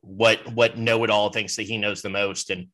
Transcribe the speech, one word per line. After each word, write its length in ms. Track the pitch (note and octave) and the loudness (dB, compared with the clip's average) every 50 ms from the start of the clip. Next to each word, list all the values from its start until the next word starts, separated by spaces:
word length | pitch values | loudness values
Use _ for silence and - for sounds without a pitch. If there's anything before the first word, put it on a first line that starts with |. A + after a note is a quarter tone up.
what, 440 | - F#2+ F#2+ G2+ A2+ A2+ A2 - - - | -20 -12 0 4 4 4 4 2 -2 -4
what 240 | A2+ A#2 A#2 A2+ - | 2 2 2 2 2
know-it-all 540 | A#2 A2+ A#2 A2+ A2+ A#2 G#2+ G#2+ G#2 G#2 G2+ | 0 0 2 2 2 4 4 4 2 2 2
thinks 240 | F#2 A2+ G2+ F#2+ - | 0 -4 -4 -4 -6
that 80 | A2+ | -6
he 160 | G#2 G2+ A2+ G#2+ | -6 -6 -4 -4
knows 240 | G#2 G#2 G2 F2+ | -4 -4 -4 -4
the 80 | - G2 | -6 -4
most. 400 | F#2+ G2+ G2+ G2 F#2 - - - | -2 -2 -2 -2 -2 -6 -6 -6
And 160 | F#2+ F2+ F2+ - | -6 -8 -8 -12